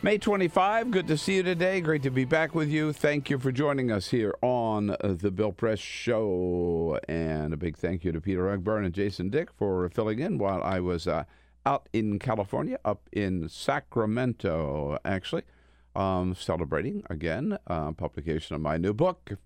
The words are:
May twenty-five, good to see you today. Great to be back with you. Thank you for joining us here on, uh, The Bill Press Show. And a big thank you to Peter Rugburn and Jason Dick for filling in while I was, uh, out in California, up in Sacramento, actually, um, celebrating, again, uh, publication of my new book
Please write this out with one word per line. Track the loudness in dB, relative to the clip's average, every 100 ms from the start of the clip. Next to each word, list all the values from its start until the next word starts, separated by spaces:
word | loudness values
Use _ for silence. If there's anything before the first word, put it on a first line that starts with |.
May | 2 2
twenty-five, | 2 2 4 4 4 2 2
good | 0 2
to | 0
see | 2 2
you |
today. | 2 2 2 2
Great | 2 2
to | 2
be | 0 2
back | 2 2
with | 0 0
you. | 2 0
Thank | 2 2 2 0
you | 0
for | 0
joining | 2 2 2 0
us | 0 0
here | 0 2 0
on, | 0 2 0 0 0
uh, | 0 -2 0
The | 0
Bill | 0 -2
Press | 0 0 0
Show. | -4 -6 0 0 2 0 2 2 2 2 0 -2 -2
And | -2 0 0 -2
a | -2
big | -4 -2
thank | -2 0
you | -2
to | -2
Peter | -2 0
Rugburn | 0 0 0 0
and | 0
Jason | 0 -2 0 -2
Dick | -2 -4 -2
for | 0 2 0
filling | 0 0 0
in | -2 0
while | 0 0
I | 0 0
was, | 0 0 0
uh, | -2 -4 -14 _ _
out | -2 -2 -2
in | -2 0 0
California, | 0 -2 0 -2 -2 -2
up | -2 -2 -4
in | -2 0 -2 -4
Sacramento, | -4 0 0 0 0 0 2 0 0 0 0 0 -2 -2 -4 -2
actually, | -4 -2 -6 -6 _ _ _ _ -2
um, | 0 2 0
celebrating, | -2 -2 -2 0 0 -2 -6 -6
again, | -4 -2 -2 -2 -4 -4
uh, | -2 -2
publication | -4 -6 -4 -2 -2 -2
of | -4
my | 0 0
new | 0
book | 2 0 0 -10 -12